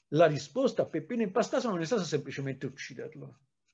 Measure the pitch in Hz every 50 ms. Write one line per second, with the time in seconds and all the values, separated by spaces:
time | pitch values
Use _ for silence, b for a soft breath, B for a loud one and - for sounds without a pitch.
0 | _ - 143 151 170 160 151 131 - - - 247 269 233 - - - - - 160
1 | 151 - 240 233 226 196 185 247 208 - - 277 247 240 196 170 165 156 247 220
2 | 180 151 156 143 151 139 131 - 139 135 131 131 - 127 - - - - 131 120
3 | 123 - - 143 139 139 - _ _ _ _ _ _ _